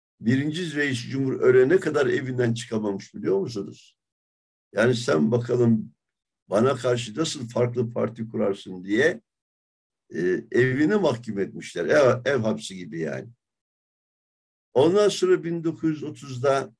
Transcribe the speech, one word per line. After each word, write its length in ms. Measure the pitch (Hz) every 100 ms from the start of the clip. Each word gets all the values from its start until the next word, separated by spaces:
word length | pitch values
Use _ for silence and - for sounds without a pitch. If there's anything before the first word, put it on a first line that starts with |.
| _ _
birinci 560 | 107 135 147 156 175 147
reis 260 | 143 123
cumhur 380 | - 135 135 127
ölene 400 | 127 127 127 185
kadar 280 | 165 151 131
evinden 460 | 123 131 127 123
çıkamamış, 600 | 117 - 110 107 98 -
biliyor 260 | 101 - 98
musunuz? 580 | 98 120 - - _ _ _ _ _ _ _ _ _
Yani 220 | - 117 120
sen 360 | - 156 147
bakalım 640 | 120 120 123 120 110 - - _ _ _ _ _
bana 260 | 95 127 131
karşı 400 | 127 123 117 107
nasıl 340 | 160 - 117
farklı 440 | 117 120 120 113
parti 360 | - 117 - 110
kurarsın 540 | 110 107 98 - 92
diye, 380 | 92 107 151 226 - _ _ _ _ _ _ _ _ -
e, 40 | 90 90 -
evine 440 | - 131 127 151 208
mahkum 440 | 170 120 - 98
etmişler. 460 | 90 76 80 85 87
Ev, 360 | 151 131 - 131
ev 140 | 139
hapsi 360 | 110 107 - 95
gibi 240 | 87 82
yani. 300 | 78 65 - - _ _ _ _ _ _ _ _ _ _ _ _ _
Ondan 360 | 117 151 196 208
sonra 340 | - 180 180
bin 200 | 160 170
dokuz 260 | 165 156 160
yüz 140 | 151
otuzda 680 | 147 147 139 127 135 135 131 -